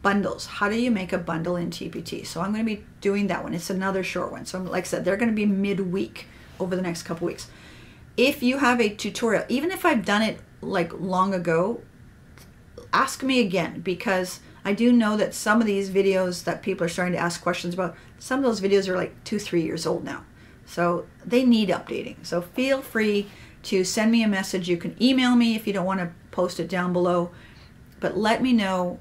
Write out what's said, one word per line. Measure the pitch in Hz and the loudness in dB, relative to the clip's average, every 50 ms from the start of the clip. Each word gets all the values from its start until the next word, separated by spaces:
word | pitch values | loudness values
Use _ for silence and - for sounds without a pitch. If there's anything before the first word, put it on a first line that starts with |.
| - | 2
bundles. | 202 196 202 185 - - - - | 2 2 2 0 -2 -4 -6 -10
How | - - - 208 202 | -12 -4 -2 -2 0
do | 214 233 | 0 0
you | 240 254 | 2 2
make | 226 190 185 175 | 2 0 0 -2
a | 190 | -4
bundle | 180 170 170 165 165 170 180 180 | -4 -2 -4 -4 -4 -2 -2 -2
in | 175 175 170 | -2 -4 -6
T | 170 - 156 170 | -6 -8 -10 -10
P | - - - | -10 -10 -10
T? | - - - - | -10 -10 -10 -10
So | - - 165 | -10 -6 -6
I'm | 180 196 | -4 -2
gonna | 214 220 226 | -2 -2 -2
be | 220 214 208 - - - - | -2 -4 -6 -10 -20 -20 -2
doing | - 202 196 202 202 | -2 0 2 2 0
that | 185 170 - 117 | 0 -2 -4 -4
one. | - - | -6 -6
It's | 175 - - | -6 -4 -4
another | 190 185 190 196 190 190 180 | -4 -2 -2 0 0 -2 -2
short | - - 180 - - | -2 -4 -4 -6 -6
one. | - - - | -8 -10 -12
So | - - 185 | -10 -8 -8
like | 185 170 165 185 175 | -6 -4 -4 -4 -4
I | |
said, | - - - 160 | -4 -6 -2 0
they're | 175 196 | -2 0
gonna | 208 240 233 | 2 2 0
be | 220 214 208 | 2 2 2
midweek | 208 196 190 196 196 202 180 196 180 175 196 - - - - - - - - - - - - | 2 2 2 0 0 0 -2 -2 -2 -2 -4 -4 -4 -8 -18 -18 -18 -20 -20 -20 -20 -8 -6
over | 190 180 185 | -4 -2 -2
the | 180 185 | -2 -2
next | 175 165 170 - | -4 -6 -6 -6
couple | - 170 165 175 | -8 -6 -4 -4
weeks. | 170 - - - - - - - - - - - - - - - - - | -6 -6 -8 -14 -18 -18 -20 -20 -20 -20 -20 -20 -20 -20 -20 -20 -8 0
If | - 240 277 285 294 254 | 2 2 2 2 2 0
you | 240 262 277 | 2 2 4
have | 254 240 247 240 | 4 4 4 4
a | 226 208 | 2 0
tutorial, | 208 - - 208 196 - 247 226 202 180 - - | 0 -4 -8 -6 -4 -2 0 2 2 0 0 0
even | 233 254 285 359 | -2 0 0 -2
if | 381 370 - | -4 0 2
I've | 349 302 226 175 | 2 2 2 2
done | 202 202 208 | 2 2 2
it, | 220 208 - - - - - - | 2 0 -2 -6 -14 -20 -20 -12
like, | - 160 190 185 170 - - | -8 -2 -2 0 -2 -2 -4
long | - - 190 185 180 185 202 190 | -8 -4 -2 2 2 2 2 0
ago, | 180 170 170 160 165 180 208 233 - - - - - - - - - - - - - - - - - - - - - - - - | -2 0 2 2 2 2 0 -2 -6 -8 -18 -20 -20 -20 -20 -20 -20 -20 -20 -20 -20 -20 -20 -20 -20 -20 -20 -20 -20 -8 -2 0
ask | 190 247 - - - 269 | 0 0 0 -2 -4 -2
me | 262 262 247 | 2 2 2
again, | 233 190 180 180 165 - - - | 2 2 2 -2 -2 -2 -6 -6
because | 170 196 180 175 - - 190 185 185 185 - - - - - - - | -4 -4 -4 -2 -2 0 0 0 0 -4 -8 -14 -16 -20 -20 -8 -2
I | 196 208 | -2 0
do | 208 233 247 247 | 4 6 6 6
know | 240 220 214 214 | 6 6 4 2
that | 214 196 - - | 2 0 -2 -2
some | - - 214 214 233 | -2 2 2 4 4
of | 226 | 4
these | 208 202 196 196 190 | 4 2 0 -2 2
videos | 185 196 196 196 190 185 185 180 180 170 - | 2 4 4 4 4 2 2 0 -2 -4 -4
that | 170 156 - | -4 -4 -2
people | - 196 185 185 170 | -4 -4 -2 -2 -2
are | 170 | -2
starting | 170 - 180 180 180 | 0 -2 -2 0 0
to | - | 0
ask | 170 170 170 - | -2 -2 -4 -2
questions | - 175 180 - - 180 175 | -2 -2 -2 -2 -4 -6 -4
about, | 185 180 170 - - - - - - | -4 -4 -4 -6 -12 -20 -20 -20 -18
some | - - 262 | -6 -4 -2
of | 269 277 | 0 2
those | 247 226 190 | 0 0 2
videos | 185 196 196 196 190 | 2 4 4 4 4
are, | 190 185 | 2 -2
like, | 180 175 - - - - | -2 -2 -4 -8 -16 -8
two, | - 220 208 | -4 -4 -4
three | - - - 170 160 | -4 0 0 0 0
years | - - 170 - | 0 -4 -4 -2
old | 196 180 - - | -2 -2 -2 -4
now. | - - - - - - - - - - - - | -8 -10 -10 -14 -18 -20 -20 -20 -20 -20 -20 -20
So | - - - 170 170 175 170 - - - - - | -8 -2 0 0 0 0 -2 -4 -10 -18 -16 -6
they | - 240 254 269 | 0 2 4 6
need | 247 233 220 214 180 | 6 6 6 4 2
updating. | 170 - - - - - - - - - | 0 -2 -2 -8 -8 -8 -8 -10 -14 -16
So | - - 170 175 | -10 -4 -4 -4
feel | 175 - - - 254 269 269 262 269 | -4 -4 -4 -2 0 0 0 0 -2
free | - - 226 214 214 208 202 202 202 - - - - - - - | -4 -2 0 2 2 2 0 -2 -4 -12 -20 -20 -20 -20 -18 -6
to | - 208 185 185 | -2 0 0 0
send | 180 - 220 214 220 | 0 0 2 2 4
me | 226 233 | 4 4
a | 226 | 4
message. | 214 196 190 196 - - 185 175 175 | 2 2 0 -2 -2 -4 -4 0 0
You | 175 | -2
can | 170 - - - - | -2 -2 -8 -2 2
email | 220 254 269 262 254 247 247 | 2 4 4 4 4 6 6
me | 240 233 226 220 | 6 6 4 2
if | 208 - | 0 -2
you | 214 196 | -2 -2
don't | 190 175 | -2 -2
wanna | 185 190 190 175 170 - - - - | -2 -2 -2 -4 -6 -8 -14 -20 -8
post | - - 180 175 - - | -2 -2 -2 0 0 -6
it | 165 165 | -6 -4
down | 185 180 180 180 175 | -2 -2 -2 0 2
below. | 180 175 180 175 175 175 175 - - - - - - - - - - - - - - | 2 2 4 2 2 0 -2 -6 -16 -20 -20 -20 -20 -20 -20 -20 -20 -20 -20 -10 -6
But | - - - | -6 -4 -2
let | 185 214 214 233 226 247 | 0 2 2 2 2 2
me | 262 240 | 4 4
know | 220 202 190 185 185 180 180 180 - | 4 4 2 0 0 0 -2 -4 -8